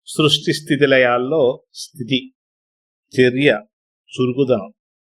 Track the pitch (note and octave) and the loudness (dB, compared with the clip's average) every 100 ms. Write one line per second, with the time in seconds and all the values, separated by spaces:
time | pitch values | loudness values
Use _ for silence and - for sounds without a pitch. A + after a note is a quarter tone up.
0 | - - D#3 - - D3 - C#3+ C#3+ C3 | -12 -2 0 0 -2 -6 -2 0 2 4
1 | B2 B2 B2+ D#3 B2+ C3 _ - - - | 4 2 0 0 0 -2 _ -20 -18 -14
2 | A2+ B2+ C3 _ _ _ _ _ _ _ | -6 -6 -6 _ _ _ _ _ _ _
3 | _ - B2+ B2 C#3+ G#2+ - _ _ _ | _ 0 2 2 0 0 -4 _ _ _
4 | _ - B2 B2 C3+ A#2 F#2+ _ _ _ | _ -4 -2 0 0 0 -2 _ _ _
5 | _ _ | _ _